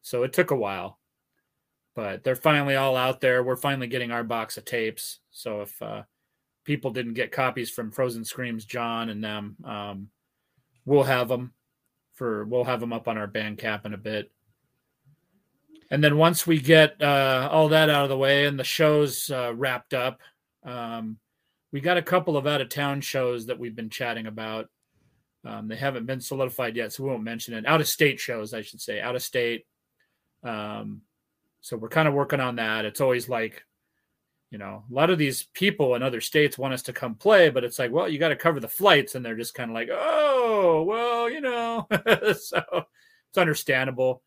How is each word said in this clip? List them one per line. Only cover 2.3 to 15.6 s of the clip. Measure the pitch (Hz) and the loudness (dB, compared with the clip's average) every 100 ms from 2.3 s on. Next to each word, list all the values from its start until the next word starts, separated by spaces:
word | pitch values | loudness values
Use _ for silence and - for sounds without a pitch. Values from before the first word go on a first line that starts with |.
| 127 | 2
finally | 160 147 139 135 | 4 4 2 2
all | 135 131 | 2 2
out | 127 123 | 0 2
there. | 131 127 | 2 2
We're | 127 123 | 0 -2
finally | 143 135 123 | -2 -2 -4
getting | 131 120 | -4 -4
our | 120 | -4
box | 113 117 113 - | -2 -4 -4 -10
of | 104 | -6
tapes. | 120 110 110 - - _ | -4 -4 -6 -14 -14 _
So | - 117 107 | -14 -8 -8
if, | 101 - | -10 -12
uh, | 110 107 107 _ _ _ _ _ | -10 -12 -14 _ _ _ _ _
people | - 147 131 | -6 -4 -4
didn't | 117 117 117 | -6 -6 -6
get | 113 | -4
copies | - 131 120 117 | 0 -2 -2 -8
from | - 110 | -8 -10
Frozen | 120 127 117 110 | -4 -4 -4 -10
Screams, | - 123 113 107 | -8 -8 -8 -8
John | 123 117 113 113 | -6 -4 -4 -6
and | 104 | -6
them, | 107 107 104 101 | -8 -8 -10 -14
um, | 131 107 104 98 104 _ _ _ _ _ _ _ - | -12 -10 -10 -12 -14 _ _ _ _ _ _ _ 2
we'll | 143 | 4
have | 135 127 120 | 4 2 2
'em | 123 123 _ _ _ _ _ _ | -2 -4 _ _ _ _ _ _
for, | - 123 107 107 | -8 -4 -4 -2
we'll | 123 | -2
have | 123 120 | 0 -2
'em | 117 | -4
up | 113 117 | -6 -4
on | 110 | -6
our | 101 | -4
Bandcamp | 107 107 104 113 104 104 | -6 -6 -6 -6 -6 -8
in | |
a | 104 | -10
bit. | 110 107 104 _ _ _ _ _ _ _ 139 147 _ _ _ _ | -6 -6 -6 _ _ _ _ _ _ _ _ _ _ _ _ _